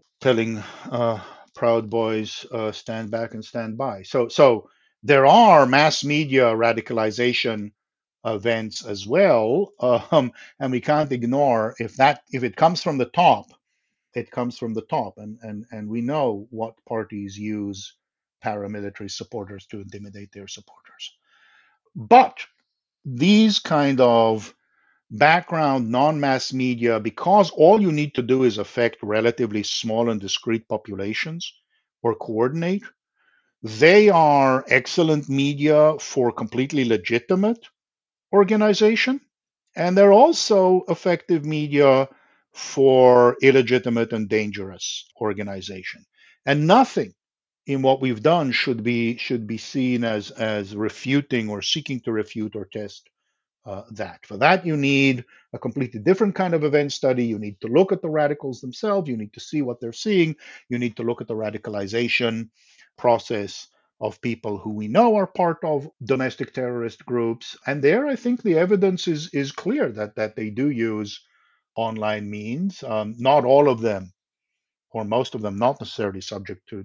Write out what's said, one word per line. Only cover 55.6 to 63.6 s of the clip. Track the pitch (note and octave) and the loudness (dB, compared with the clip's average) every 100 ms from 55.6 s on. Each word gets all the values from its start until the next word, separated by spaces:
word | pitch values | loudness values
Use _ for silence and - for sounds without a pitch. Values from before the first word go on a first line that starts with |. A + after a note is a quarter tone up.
completely | B2+ B2+ B2+ A2 | -8 -6 -8 -4
different | A2 F#3+ G#3 | 0 2 0
kind | - F#3 | -2 -2
of | E3 | -2
event | D3+ D3 C#3+ | 0 0 -2
study. | - C3+ B2+ | -2 -2 0
You | A#2 G#2+ | -2 -4
need | G#2 G2+ | -8 -12
to | A2 | -2
look | C#3 F#3+ | 0 2
at | F#3 | -2
the | E3 | -4
radicals | D3+ D3 D3 C#3 B2 | -2 -2 -4 -10 -12
themselves. | B2+ - G#3+ G3 D3+ | -14 -8 -4 -4 -4
You | A#2 | -8
need | G#2+ | -10
to | - | -14
see | - D3+ | -10 -6
what | B2+ A#2+ | -6 -8
they're | A#2 | -12
seeing. | A#2 A3 G3 D#3+ D3+ - - - | -8 -2 2 2 -2 -14 -20 -8
You | A#2+ | -6
need | A#2+ G#2+ | -6 -4
to | |
look | A#2 A#2 | -6 -6
at | A2+ | -8
the | A2 | -6
radicalization | G#2+ G#2+ - G#2 G2 A#2 A#2+ - A#2 A2+ A2+ _ _ _ _ _ | -6 -8 -10 -8 -4 -4 -2 -2 -2 -4 -10 _ _ _ _ _
process | B2 A2+ - A2 G2 - | 0 0 -2 -8 -8 -12